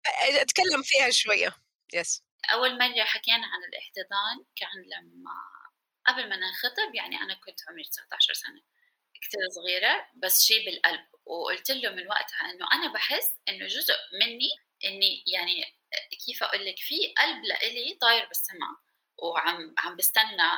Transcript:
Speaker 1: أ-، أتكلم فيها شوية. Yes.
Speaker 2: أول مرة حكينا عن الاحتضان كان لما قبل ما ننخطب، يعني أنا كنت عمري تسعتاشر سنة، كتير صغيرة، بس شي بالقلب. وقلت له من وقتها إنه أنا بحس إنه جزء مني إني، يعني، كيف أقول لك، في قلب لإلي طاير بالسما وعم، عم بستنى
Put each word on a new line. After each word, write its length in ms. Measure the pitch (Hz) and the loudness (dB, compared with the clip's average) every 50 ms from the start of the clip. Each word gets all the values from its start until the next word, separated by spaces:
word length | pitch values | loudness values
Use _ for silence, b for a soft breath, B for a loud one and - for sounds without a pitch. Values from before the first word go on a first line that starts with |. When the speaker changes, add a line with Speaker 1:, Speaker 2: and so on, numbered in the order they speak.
| - | -2
Speaker 1:
أ-، 360 | - - - - 262 285 285 | -2 0 2 2 4 4 4
أتكلم 400 | 262 - - - 359 370 302 277 | 2 2 2 2 4 4 2 0
فيها 280 | 269 - 302 269 269 240 | 2 4 4 6 6 6
شوية. 380 | - - - 214 208 180 175 180 - _ _ _ _ _ _ - - | 4 4 4 4 2 2 2 0 -2 _ _ _ _ _ _ -6 -6
Yes. 240 | 175 170 - - - _ _ _ _ - - | -4 -2 -2 -4 -6 _ _ _ _ 0 0
Speaker 2:
أول 260 | 220 233 254 254 247 240 | 2 2 2 0 2 2
مرة 260 | 247 247 240 226 220 | 0 2 2 2 2
حكينا 420 | 214 - 214 - - 226 233 226 | 2 0 0 2 2 2 2 0
عن 180 | - 180 180 175 - | -4 -8 -8 -8 -10
الاحتضان 760 | - - - - - 196 190 _ 196 202 208 220 240 262 - _ _ | -12 -12 -14 -12 -10 -10 -8 _ -4 -2 -2 -2 -6 -6 -12 _ _
كان 260 | - 196 - - 190 180 180 180 175 | -10 -10 -10 -10 -14 -14 -14 -16 -16
لما 340 | 175 85 85 87 87 87 - - - - - - - - _ _ _ _ _ _ _ | -16 -20 -20 -18 -14 -14 -12 -12 -14 -16 -20 -20 -20 -20 _ _ _ _ _ _ _
قبل 220 | 254 254 247 233 208 | 0 2 2 -2 -2
ما 80 | 190 | -2
ننخطب، 580 | 180 185 190 185 - - 254 - 403 427 427 - | -2 -2 -4 -4 -4 -4 -4 0 -2 -2 -2 -2
يعني 220 | 214 - - - | -8 -6 -6 -6
أنا 180 | - 202 190 190 | -6 -6 -8 -8
كنت 260 | - _ 190 _ - - 160 | -12 _ -18 _ -16 -16 -14
عمري 160 | 170 165 151 | -14 -14 -10
تسعتاشر 480 | - - - - _ - - - - | -10 -12 -12 -10 _ 0 0 2 2
سنة، 300 | - - - - - 294 _ _ _ _ _ _ _ _ _ _ _ | 2 -4 -6 -10 -14 -16 _ _ _ _ _ _ _ _ _ _ _
كتير 260 | - - - - 208 185 185 | -16 -12 -8 -4 -4 -4 -4
صغيرة، 580 | 175 175 175 180 180 185 202 240 320 403 - _ _ | -4 -6 -2 -2 0 2 4 2 2 2 -2 _ _
بس 280 | - - 185 - - | -6 0 4 6 6
شي 220 | - - 220 220 - | 8 8 6 4 4
بالقلب. 420 | 190 170 - - 170 165 156 - _ _ _ _ | -2 0 2 2 2 2 0 -8 _ _ _ _
وقلت 460 | - 165 170 - - 180 185 - - | -8 -6 -4 -2 -2 -2 -2 -2 -4
له 200 | 269 262 240 208 | -4 -2 -2 -4
من 180 | 190 185 175 190 | -4 -6 -6 -2
وقتها 420 | 208 - - - - - - - | -2 -2 -2 -2 -6 -6 -6 -6
إنه 160 | 180 180 - - | -6 -8 2 2
أنا 200 | - 294 339 294 | 2 2 2 -2
بحس 380 | 240 208 - - 269 392 - - - - _ - | -2 0 0 0 0 2 0 0 -2 -2 _ -8
إنه 180 | 190 190 190 | -6 -6 -6
جزء 280 | 190 202 269 - - - - - - 185 196 | -6 -4 0 2 2 0 0 -2 -10 0 0
مني 300 | 220 233 233 240 254 - - _ _ _ _ _ - | 0 0 2 -2 -2 -2 -2 _ _ _ _ _ -6
إني، 400 | 196 196 196 196 196 - - - | -6 0 2 2 2 2 -2 -4
يعني، 380 | - 185 180 175 175 180 170 - - _ _ _ _ - - - _ - - - | -2 -2 -2 0 -2 -2 -4 -4 -8 _ _ _ _ -8 -8 -8 _ -12 -10 -10
كيف 160 | 247 - - | -10 -4 -4
أقول 240 | 220 - - 196 196 | -2 -2 -2 -4 -4
لك، 80 | 190 185 - | -6 -8 -8
في 360 | - - 294 359 403 - - - | -8 -6 -2 -2 -2 0 2 2
قلب 260 | 269 330 294 226 - | 2 2 0 -4 -4
لإلي 540 | 202 175 - - 226 233 240 240 294 392 _ | -4 -2 -2 -2 -4 -4 -4 -8 -8 -4 _
طاير 260 | 247 233 233 226 - | 4 4 4 4 2
بالسما 500 | - - - - - 190 170 139 - - _ _ _ _ _ _ _ _ - | -2 -4 -4 -4 -4 -6 -8 -10 -10 -10 _ _ _ _ _ _ _ _ -8
وعم، 560 | - 170 165 160 156 165 175 175 160 160 - - | -6 -2 -2 2 2 0 0 -2 -8 -4 -4 -2
عم 180 | - 180 180 | -2 -2 -4
بستنى 540 | 175 - - - 220 220 220 214 185 165 165 170 | 0 0 2 4 4 2 2 2 2 2 2 2